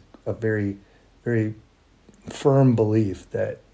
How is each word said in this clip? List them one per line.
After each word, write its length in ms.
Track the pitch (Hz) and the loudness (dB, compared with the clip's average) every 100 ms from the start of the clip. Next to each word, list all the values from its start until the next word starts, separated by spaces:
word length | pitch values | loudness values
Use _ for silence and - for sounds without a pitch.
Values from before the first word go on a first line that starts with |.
| - - - | -18 -14 -10
a 80 | |
very, 440 | 101 110 107 101 98 _ _ _ _ | -6 -4 -2 -4 -6 _ _ _ _
very 320 | 123 117 110 107 _ _ _ _ _ - - | -4 -2 -2 -6 _ _ _ _ _ -20 -18
firm 460 | - 147 135 131 117 | -2 2 4 4 4
belief 540 | 107 110 104 90 - | 2 2 0 -4 -10
that 280 | 107 104 - _ | -6 -6 -8 _